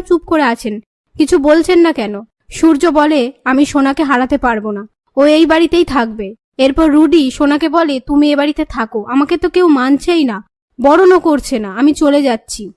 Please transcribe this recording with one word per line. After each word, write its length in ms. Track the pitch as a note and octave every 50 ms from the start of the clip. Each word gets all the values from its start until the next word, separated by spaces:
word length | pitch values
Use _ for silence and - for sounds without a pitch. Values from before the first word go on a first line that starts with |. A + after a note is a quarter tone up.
চুপ 200 | F4+ - F4+ D#4+ -
করে 180 | - E4+ D#4 C#4+
আছেন, 300 | A#3+ A#3 - - A3+ G#3 G#3+ - _ _ _ _ _ _
কিছু 200 | - D#4 C4+ F4+ F4
বলছেন 400 | C4+ D4+ D4+ E4+ E4 - F#4 F4
না 120 | E4+ E4 D4+
কেন?" 220 | - G#3+ G3+ G#3 G3+ A3+ - _ _ _ -
সূর্য 340 | - - - E4 D#4+ C4+ D#4 E4+
বলে, 320 | C#4 D4+ D4 D4+ D#4 C#4+ A#3+ B3 C#4 _ -
"আমি 180 | B3+ C4 C4+ D4
সোনাকে 380 | - - D4 C4+ C4+ C#4 - D#4+
হারাতে 340 | C4 A#3+ B3 B3+ B3 D4 C#4
পারবো 320 | - B3 A#3 A3 G#3 G#3+
না, 120 | G#3 G3 G#3+ G#3+ _ _ _ _ - C4+
ও 40 | C#4
এই 200 | D4+ D4+ D#4 E4
বাড়িতেই 400 | D4 D#4+ D#4+ E4+ - - E4+ E4+
থাকবে।" 420 | - C4 C#4 A#3 A3+ G#3+ A3+ G3+ F#3+ A3+ _ _ _ _ -
এরপর 300 | C4 C4+ C4+ - D#4+ D#4
রুডি 320 | C#4+ D4+ D#4 D4 D4+ E4 C#4 C4
সোনাকে 360 | - - D4+ C#4+ D4 D4 D#4+ D#4+
বলে, 260 | C#4 E4+ E4 D4 C#4 B3+
"তুমি 260 | - - C#4+ C#4+ D4 D4
এ 60 | D4
বাড়িতে 280 | C#4+ C#4+ D4 D4 - D#4
থাকো, 340 | - - A#3 A3+ A3 - A3 G3+
আমাকে 320 | - B3 C4+ D4 C#4+ F4 E4
তো 100 | - E4+
কেউ 180 | - F4+ F4+ E4+
মানছেই 560 | D4 B3+ B3+ C4 C#4+ C4+ - - F4 E4 D4
না, 120 | B3 G#3 F#3+ - _ _ _ _ _ _ -
বরণও 400 | A#3+ C#4 D4+ E4+ F#4+ F4+ F#4 F4+
করছে 360 | - E4+ D4 C4+ - - - A3
না, 100 | G#3+ G3 F#3 A3
আমি 140 | C4+ D4+ D4
চলে 260 | - D#4+ C#4+ C#4+ D4
যাচ্ছি।" 420 | C#4+ C4+ A#3 A3 _ - - - G#3 F#3 -